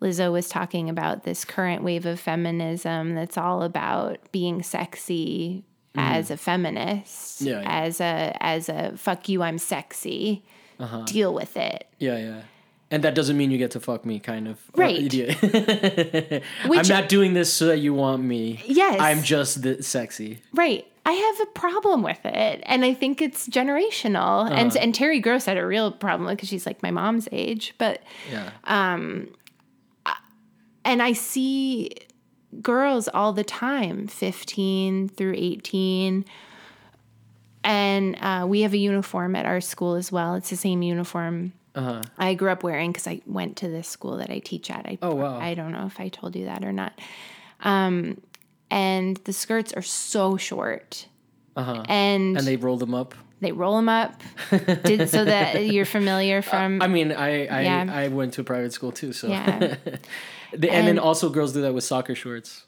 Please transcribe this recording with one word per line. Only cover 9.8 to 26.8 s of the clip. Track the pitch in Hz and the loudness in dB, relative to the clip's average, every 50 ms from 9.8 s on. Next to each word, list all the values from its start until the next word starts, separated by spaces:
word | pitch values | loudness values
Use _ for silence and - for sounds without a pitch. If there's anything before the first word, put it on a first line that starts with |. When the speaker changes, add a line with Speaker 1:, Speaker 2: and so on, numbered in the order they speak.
| - - - - - - - - - 214 208 202 _ _ - - - - _ - | -6 -10 -12 -10 -8 -8 -6 -4 -2 -2 -2 -4 _ _ -20 -20 -20 -20 _ -12
Speaker 2:
Uh-huh. | 123 113 117 113 113 | -10 -8 -8 -8 -6
Speaker 1:
Deal | - 202 220 202 180 | -2 0 2 2 2
with | 170 - - - - | 0 -2 -6 -6 -4
it." | - - - - - - _ _ - | -4 -4 -4 -4 -8 -12 _ _ -4
Speaker 2:
Yeah, | 143 127 120 113 | -2 -2 -2 -2
yeah. | 110 113 110 110 110 - - _ _ _ _ _ _ - | -4 -6 -10 -12 -16 -20 -20 _ _ _ _ _ _ -4
And | 151 151 | -2 2
that | 143 156 135 | 2 4 4
doesn't | 160 147 135 147 143 | 4 2 2 2 2
mean | 143 135 | 2 2
you | 131 | 2
get | 123 127 120 | 2 0 0
to | - 120 | -2 -6
fuck | - - 120 117 - | -6 -6 -6 -4 -4
me, | 117 110 101 | -6 -6 -6
kind | - 120 113 110 110 | -6 -6 -6 -6 -6
of. | 110 110 - - - - | -8 -10 -12 -14 -4 2
Speaker 1:
Right. | 330 370 277 175 156 143 139 | 4 4 4 4 2 0 0
Speaker 2:
Or, | 127 | 0
yeah. | 131 120 120 156 - 220 196 226 220 220 214 214 208 - 190 - 175 160 165 - 160 160 - 151 135 - - - - | 0 0 0 2 2 4 4 6 4 4 4 2 4 4 2 4 2 0 2 2 -2 0 0 -4 -4 -4 -6 -10 -4
<laughs> | - 262 | 2 4
Speaker 1:
Which | 330 339 | 4 6
Speaker 2:
I'm | 170 190 | 6 6
not | 196 196 196 - | 6 4 4 6
doing | 196 196 196 185 | 6 6 6 6
this | 180 180 170 170 | 6 4 4 2
so | - - 160 | 2 4 4
that | 165 160 151 | 4 4 4
you | 147 147 143 | 4 2 2
want | 139 135 135 135 127 | 4 2 2 2 2
me. | 131 123 120 117 113 113 113 110 - | 0 0 0 0 -2 -2 -4 -6 -2
Speaker 1:
Yes. | 247 277 339 392 392 330 294 | 4 6 6 6 6 6 6
Speaker 2:
I'm | - 156 151 156 143 | 6 6 4 4 4
just | - 156 143 139 131 - 135 | 2 4 4 2 0 -2 -2
the | 123 131 131 - | 0 0 0 0
sexy. | 135 - - 127 117 - - - 107 107 113 117 _ - | -4 -2 -2 -2 -2 -4 -8 -10 -10 -10 -10 -12 _ -4
Speaker 1:
Right. | - 320 349 302 208 - - - _ _ - | 2 2 4 4 2 0 -4 -10 _ _ 0
I | 311 | 0
have | 339 381 415 440 427 440 427 415 | 2 2 2 0 2 0 -2 -4
a | |
problem | - - - 349 349 415 392 415 359 254 | -4 -4 -2 0 0 2 2 4 4 4
with | 185 - - - - | 2 0 -2 -4 -4
it. | - - - 220 214 - - - | -4 0 2 2 0 0 -4 -2
And | - 262 254 254 | 0 2 4 4
I | 254 254 | 4 2
think | 262 269 269 277 - | 2 0 -2 0 0
it's | 311 269 - - - 247 | 0 -2 -2 -6 -8 -2
generational. | - 247 254 277 285 302 392 440 - - - 220 196 185 185 190 196 196 220 226 | 0 0 2 2 2 2 2 0 0 -2 0 0 2 2 4 4 4 2 2 2
And, | - - 233 240 | 2 4 4 4
Speaker 2:
Uh-huh. | - - | 4 4
Speaker 1:
and | - 233 220 | 2 2 2
Terry | - 269 311 320 254 | 2 2 2 2 2
Gross | 202 233 247 262 - | 2 2 2 2 2
had | 190 196 | 0 0
a | 180 175 | 0 0
real | 185 190 220 220 202 | 0 0 2 0 0
problem | - - - 190 175 175 175 180 202 | -2 -2 -2 0 0 0 0 -2 -4
'cause | 202 196 196 | -4 -4 -6
she's, | 202 180 - | -6 -6 -6
like, | - - - | -6 -8 -4